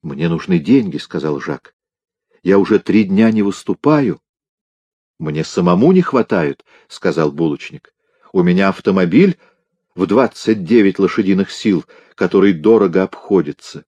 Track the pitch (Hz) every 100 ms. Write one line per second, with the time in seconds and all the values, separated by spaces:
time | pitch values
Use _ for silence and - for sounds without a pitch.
0 | 80 69 82 82 - 85 76 135 101 73
1 | - 80 76 71 71 69 _ _ _ _
2 | _ _ _ _ 90 98 92 104 - 101
3 | 98 95 113 110 101 - - 90 147 151
4 | 127 76 _ _ _ _ _ _ _ _
5 | _ _ 80 76 80 - 90 90 143 185
6 | 175 254 226 185 104 - _ _ _ -
7 | 92 78 76 71 82 71 - 73 _ _
8 | _ _ _ 98 87 90 98 92 - 95
9 | 87 107 190 - _ _ _ _ _ -
10 | 92 107 120 - - 107 85 117 98 92
11 | 95 - 95 95 98 - 107 90 - -
12 | _ - 92 98 101 82 101 113 98 87
13 | 95 - - 95 73 - - 73